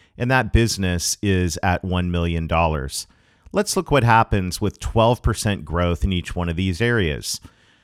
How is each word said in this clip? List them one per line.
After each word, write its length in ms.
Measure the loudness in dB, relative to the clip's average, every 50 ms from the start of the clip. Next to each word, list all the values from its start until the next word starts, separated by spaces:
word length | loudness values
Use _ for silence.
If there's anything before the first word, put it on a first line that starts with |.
| _ _ _
and 140 | -6 -2 0
that 220 | 2 0 2 2
business 640 | 4 4 4 2 0 -2 -2 -2 0 -2 -2 -4 -4 -2
is 360 | 0 0 2 2 0 0 -2 -2
at 220 | 0 0 0 0
one 300 | -2 -2 -2 0 0 0
million 340 | 0 0 0 0 -2 -2 -2
dollars. 640 | 0 0 2 2 2 0 -2 -4 -6 -8 -10 -10 -12 _ _ _ _ _ _ _ -4
Let's 260 | -2 -2 -2 0 -2
look 140 | -4 0 2
what 140 | 2 2 4
happens 560 | 6 6 4 4 4 0 0 0 -2 -4 -2
with 180 | -2 -4 -4 -4
twelve 440 | -8 -2 2 4 4 4 2 2 0
percent 400 | -2 -2 0 -2 -2 -2 -2 -4
growth 400 | -4 -2 0 2 0 0 0 0
in 80 | -2
each 240 | -2 -2 -4 -6 -6
one 120 | -4 -4 -2
of 60 | -2
these 260 | -2 -2 -2 0 0
areas. 600 | 0 0 2 0 0 -2 -2 -4 -6 -8 -10 -10 -12 -20 _ _ _ _ _ _